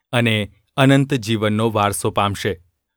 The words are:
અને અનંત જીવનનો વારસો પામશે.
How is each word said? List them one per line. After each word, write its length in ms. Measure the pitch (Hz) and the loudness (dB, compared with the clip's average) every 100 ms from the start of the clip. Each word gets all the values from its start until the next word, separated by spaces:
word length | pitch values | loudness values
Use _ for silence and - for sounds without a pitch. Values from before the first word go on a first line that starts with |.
| _ | _
અને 400 | 120 117 110 101 _ _ - | -2 0 0 -4 _ _ 0
અનંત 380 | 135 139 139 | 4 4 2
જીવનનો 560 | 139 101 110 107 107 113 | -2 -2 -2 0 0 0
વારસો 400 | 107 104 101 110 | 0 -2 0 -4
પામશે. 500 | 101 101 98 110 87 _ _ _ | 0 -2 -2 -6 -6 _ _ _